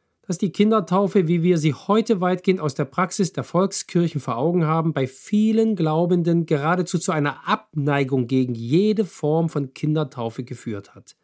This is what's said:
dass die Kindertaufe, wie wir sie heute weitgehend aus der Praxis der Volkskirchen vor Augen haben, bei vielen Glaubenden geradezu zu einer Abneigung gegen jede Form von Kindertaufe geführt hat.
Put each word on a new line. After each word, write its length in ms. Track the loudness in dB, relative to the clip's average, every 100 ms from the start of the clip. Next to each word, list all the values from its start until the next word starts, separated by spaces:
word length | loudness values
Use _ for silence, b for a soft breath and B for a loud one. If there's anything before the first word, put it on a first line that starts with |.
| _ _
dass 160 | -8 -4
die 160 | -2
Kindertaufe, 760 | 2 2 2 2 0 2 2 2
wie 160 | 2
wir 140 | 2 2
sie 160 | 2
heute 480 | 0 0 2 2 0
weitgehend 400 | 0 0 0 0
aus 140 | 0 -4
der 100 | -4
Praxis 480 | -2 -2 0 -2
der 100 | -4
Volkskirchen 800 | -4 0 0 -2 -2 0 0 -2
vor 160 | -6 -2
Augen 280 | 0 2 2
haben, 280 | 2 0
bei 120 | 0 -4
vielen 680 | -6 -2 0 2 2 2 0
Glaubenden 720 | 0 2 2 2 2 2 2
geradezu 520 | 0 0 0 0 -4
zu 140 | -2
einer 360 | -2 -2 -2 -4
Abneigung 800 | -4 -4 -4 0 0 2 0 0
gegen 280 | 0 0 -4
jede 480 | 0 2 2 0
Form 460 | -4 -4 -2 0 0
von 240 | -2 -6
Kindertaufe 720 | -4 -2 0 -2 -6 -8 -8
geführt 520 | -12 -10 -8 -10 -10 -20
hat. 220 | -20 -20